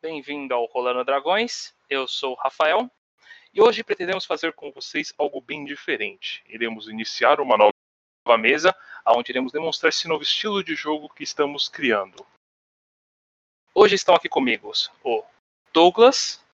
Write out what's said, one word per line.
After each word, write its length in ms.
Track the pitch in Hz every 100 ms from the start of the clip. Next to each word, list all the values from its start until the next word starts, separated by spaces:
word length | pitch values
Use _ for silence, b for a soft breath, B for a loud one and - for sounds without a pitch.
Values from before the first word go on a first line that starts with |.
Bem-vindo 500 | 160 156 135 147 139
ao 120 | 123 117
Rolando 400 | 127 123 123 127
Dragões, 680 | 117 151 196 233 - - _ _
eu 200 | 139 131
sou 240 | - 139
o 20 | 127
Rafael, 560 | 135 - 160 185 247 _ _ _ B B B
e 80 | -
hoje 240 | 226 226 233
pretendemos 400 | 202 175 - -
fazer 260 | 165 165
com 180 | - 147
vocês 440 | 139 - 151 156 -
algo 220 | 147 147
bem 240 | 123 147
diferente. 800 | 143 143 - 123 107 98 - - _
Iremos 440 | 113 117 110 107
iniciar 500 | 110 110 - 120 151
uma 160 | 135 110
nova 840 | 104 - _ _ _ _ - 113
mesa, 380 | 113 143 175 - B B -
onde 240 | 117 120
iremos 220 | 127 127
demonstrar 340 | 147 - - 170
esse 180 | - 165
novo 160 | 160
estilo 400 | 147 - 214 202
de 140 | 165 151
jogo 320 | 151 151 151
que 160 | _
estamos 460 | 147 - 143 143 -
criando. 580 | - 139 107 95 - - _ _ _ _ _ _ _ _ _ _ _ _ _ _
Hoje 220 | - 208 196
estão 180 | -
aqui 140 | 170 -
comigo 460 | - 131 110 104 107 - _ 135
o 180 | 113 - _ _ _ _
Douglas 720 | 160 175 180 240 285 - - _